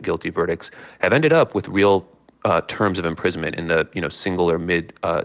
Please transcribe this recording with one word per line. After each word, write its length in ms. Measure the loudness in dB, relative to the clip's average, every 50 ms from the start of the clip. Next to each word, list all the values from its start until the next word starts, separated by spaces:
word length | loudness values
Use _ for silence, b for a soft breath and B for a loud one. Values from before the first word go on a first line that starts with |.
| -4
guilty 280 | -4 -4 -4 -4 -4
verdicts 400 | -4 -2 -2 -2 -2 -4 -8 -12 B B B B B B
have 140 | 0 2 2
ended 200 | 2 4 4 4
up 220 | 4 4 2 0
with 140 | -4 -4 -2
real, 380 | 0 4 4 4 4 4 0 -4 _ _ _ _ _ _ 0
uh, 160 | 0 2 0 0
terms 360 | -2 -2 -2 0 0 0 -2
of 60 | -2
imprisonment 480 | -4 -4 -2 -2 -2 -2 -2 -4 -6 -6
in 140 | -6 -2 0
the, 200 | 0 0 0 -2 -4
you 60 | -6
know, 80 | -6 -6
single 420 | -6 -6 -4 -2 0 0 2 2
or 80 | 2 0
mid, 340 | 0 0 -2 -2 -2 -6 -10 _ -4
uh, 180 | -2 -2 -2 -4